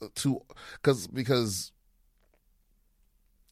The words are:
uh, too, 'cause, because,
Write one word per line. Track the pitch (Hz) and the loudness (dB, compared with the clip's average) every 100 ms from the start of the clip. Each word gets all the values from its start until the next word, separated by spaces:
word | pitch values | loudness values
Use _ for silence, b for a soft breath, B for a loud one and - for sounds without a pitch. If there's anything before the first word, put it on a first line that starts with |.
uh, | 107 | -10
too, | - 139 127 - - B B | -2 0 0 -4 -18 B B
'cause, | 143 123 85 | 2 2 -2
because, | 127 120 127 110 95 - - _ _ _ _ _ _ _ _ _ _ _ _ _ _ _ _ _ | -4 2 2 2 -2 -8 -14 _ _ _ _ _ _ _ _ _ _ _ _ _ _ _ _ _